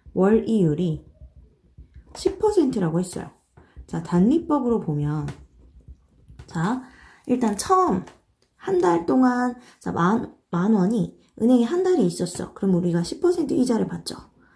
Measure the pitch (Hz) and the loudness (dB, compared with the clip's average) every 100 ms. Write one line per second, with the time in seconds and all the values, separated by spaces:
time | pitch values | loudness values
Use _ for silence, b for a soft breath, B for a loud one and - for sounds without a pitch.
0 | - 185 190 220 - 220 170 147 180 147 | -10 0 4 4 2 2 2 2 -2 -4
1 | - _ - - - _ _ - - - | -10 _ -20 -20 -20 _ _ -20 -20 -20
2 | - - - - 415 403 269 208 170 165 | -20 -6 -6 -2 0 2 2 0 -2 -2
3 | 180 - - _ _ - b b - 165 | -4 -8 -14 _ _ -20 b b -12 -10
4 | 165 175 208 330 - 294 240 226 - 147 | -2 2 4 2 2 0 0 -2 -2 -4
5 | 147 151 143 - - _ - - - - | -2 -4 -8 -12 -20 _ -20 -20 -20 -20
6 | _ _ _ - - 170 175 254 B B | _ _ _ -20 -12 -6 -4 -4 B B
7 | B B - 254 226 202 - 381 359 185 | B B -4 -2 0 -2 0 2 2 0
8 | - - _ _ _ _ - 370 349 339 | -4 -18 _ _ _ _ -4 0 2 0
9 | 339 262 254 247 247 240 B B - - | 2 2 2 2 -2 -4 B B -8 -2
10 | 170 226 - - - 170 196 214 180 233 | 0 0 -4 -14 -8 -2 2 2 2 0
11 | 170 - b - 226 254 233 349 370 359 | -4 -6 b -2 2 4 4 0 2 2
12 | 180 165 170 - 175 - 196 175 175 170 | 2 0 -8 -8 -12 -4 0 2 2 -2
13 | 170 - 349 359 269 311 254 220 170 170 | -2 -2 0 0 0 0 0 0 -2 -6
14 | - - - _ b | -12 -14 -18 _ b